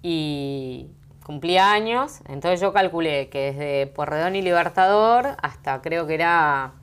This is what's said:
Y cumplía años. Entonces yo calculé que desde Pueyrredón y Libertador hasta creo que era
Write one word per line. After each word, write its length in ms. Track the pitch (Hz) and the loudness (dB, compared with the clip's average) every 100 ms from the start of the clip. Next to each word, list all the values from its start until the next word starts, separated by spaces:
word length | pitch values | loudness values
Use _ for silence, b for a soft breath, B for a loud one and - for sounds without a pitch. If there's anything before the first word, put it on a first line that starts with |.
Y 880 | 175 165 151 143 139 139 131 123 131 - - - - | -2 -2 -2 -4 -6 -6 -8 -12 -16 -20 -20 -20 -14
cumplía 460 | 147 170 180 196 | -8 0 4 6
años. 480 | 208 220 240 285 - - | 4 0 -2 -4 -8 -14
Entonces 320 | 139 170 180 | -6 -2 2
yo 140 | 190 | 2
calculé 560 | 196 190 170 160 143 131 | 2 0 0 -2 -2 -4
que 240 | 139 139 | -4 -4
desde 340 | 139 147 139 135 | -4 -4 -2 -2
Pueyrredón 480 | - 147 151 175 196 | -4 -4 -2 -2 -2
y 60 | |
Libertador 960 | 185 175 170 170 185 208 220 240 269 - | 0 0 0 2 4 4 4 4 2 -4
hasta 400 | 147 - - 135 | -8 -8 -6 -6
creo 260 | 165 165 156 | -4 -4 -2
que 80 | 160 | 0
era 580 | 170 170 151 139 131 - | 2 4 4 0 -4 -12